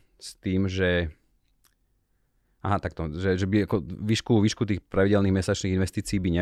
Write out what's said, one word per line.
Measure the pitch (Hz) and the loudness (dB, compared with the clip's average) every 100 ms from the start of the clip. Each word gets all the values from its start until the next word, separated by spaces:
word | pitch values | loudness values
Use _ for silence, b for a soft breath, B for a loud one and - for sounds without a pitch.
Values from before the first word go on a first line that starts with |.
| _ _ | _ _
s | - - | -20 -10
tým, | 101 92 98 | -2 0 0
že... | 92 92 87 85 - _ _ _ _ _ _ _ _ _ _ _ _ _ _ | 0 0 2 -2 -6 _ _ _ _ _ _ _ _ _ _ _ _ _ _
Aha, | - 101 | -2 -2
takto, | - - 82 76 | -2 -6 -6 -2
že, | 95 92 | 0 0
že | 95 | 2
by | 104 95 | 2 2
ako | 107 | -2
výšku, | 78 87 107 110 - 117 107 | -4 -8 -2 -2 2 2 2
výšku | - 104 | 0 -4
tých | 98 - | -4 -4
pravidelných | 95 98 101 98 95 | 2 4 4 4 2
mesačných | 92 101 98 | 0 -2 0
investícií | 92 95 - - 104 | 0 -2 -4 -4 -2
by | 90 85 | 0 2